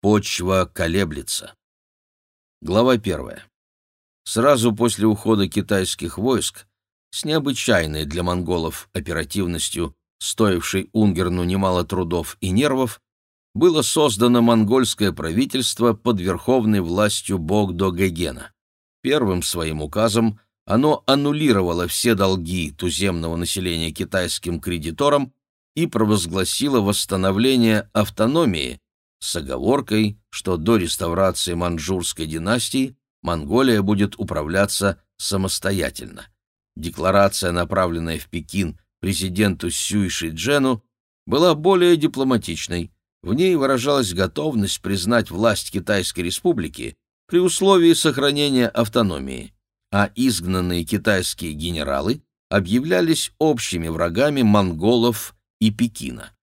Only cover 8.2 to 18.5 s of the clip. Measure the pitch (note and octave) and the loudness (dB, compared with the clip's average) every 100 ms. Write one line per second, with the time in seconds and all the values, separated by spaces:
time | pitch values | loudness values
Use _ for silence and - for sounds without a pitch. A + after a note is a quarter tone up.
8.2 | F2 F2+ F2 F2+ D#2+ D#2+ - F#2 D2+ E2 | -2 -2 -2 -2 -2 -6 -10 -10 -6 -6
9.2 | D2 G2+ F2+ E2 - - E2 - _ _ | -4 -4 -2 -2 -4 -4 -6 -8 _ _
10.2 | - - A2 F2 - F#2+ F#2+ G#2+ G#2+ F2 | -10 0 2 2 0 -4 -2 2 2 2
11.2 | F2+ F2+ F2+ G2 F#2+ F2+ F2 F#2 F2 E2+ | 0 0 0 0 2 0 -2 -2 -2 -2
12.2 | G2+ - F#2 F#2 C#3+ C3 B2+ - _ _ | -4 -8 -2 2 2 0 -2 -4 _ _
13.2 | _ _ _ G2+ E3+ D#3 - - D3 G2 | _ _ _ 2 4 4 0 2 2 4
14.2 | A#2+ A#2+ A#2 A#2 G#2 B2+ A#2+ - G2+ D#2+ | 4 4 4 4 4 4 2 0 -2 -2
15.2 | D#2 F2 C3+ C#3 A#2+ - A#2 G#2+ - G#2+ | -4 -2 0 -2 -4 0 0 2 0 0
16.2 | F2+ F#2 - C3 A2 G#2 E2+ F2+ G#2 - | 0 -2 2 2 4 0 0 0 0 0
17.2 | - G2 D#2 G#2 G2+ F2 F#2+ F2 F#2+ E2 | -4 -4 0 0 0 0 -2 2 -2 0
18.2 | E2+ C2+ - | -6 -6 -16